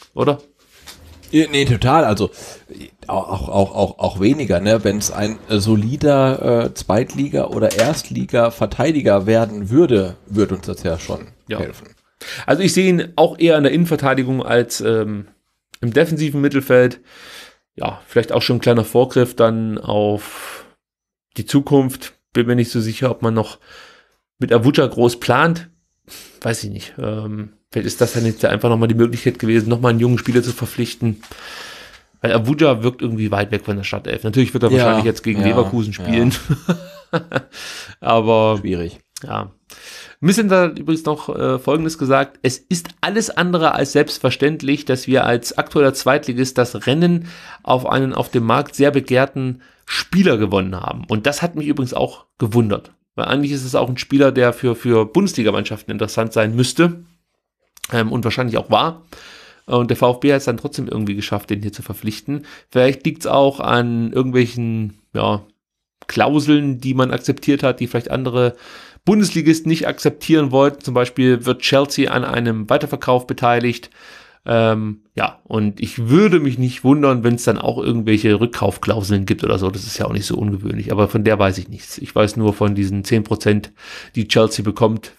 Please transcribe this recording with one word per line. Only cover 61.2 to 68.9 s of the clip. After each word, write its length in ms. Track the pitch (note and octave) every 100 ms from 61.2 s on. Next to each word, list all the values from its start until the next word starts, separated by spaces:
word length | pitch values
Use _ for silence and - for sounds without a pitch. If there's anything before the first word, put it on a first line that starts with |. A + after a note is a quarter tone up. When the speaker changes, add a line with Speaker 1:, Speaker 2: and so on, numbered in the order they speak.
| - G#2+ -
Speaker 1:
den 120 | G2+
hier 120 | G#2
zu 80 | -
verpflichten. 640 | - G2+ G#2 - - C#3+ - - _
Vielleicht 360 | B2+ B2+ C3+ E3
liegt's 200 | - -
auch 340 | C#3 C#3 C#3
an 520 | A#2 A#2+ A#2+ A#2 A#2
irgendwelchen, 880 | - C3 B2+ A#2+ A#2+ A#2 A2 G#2+ - _
ja, 280 | A2 G#2 G#2 - _ _ _ _ _ -
Klauseln, 720 | - A2+ D3+ C#3 D3 C#3+ B2
die 140 | C3
man 180 | C3 B2+
akzeptiert 520 | B2 - C3+ - C#3
hat, 160 | C3+ B2
die 80 | A#2+
vielleicht 240 | A#2 -
andere 440 | B2+ B2+ B2 B2 - - - -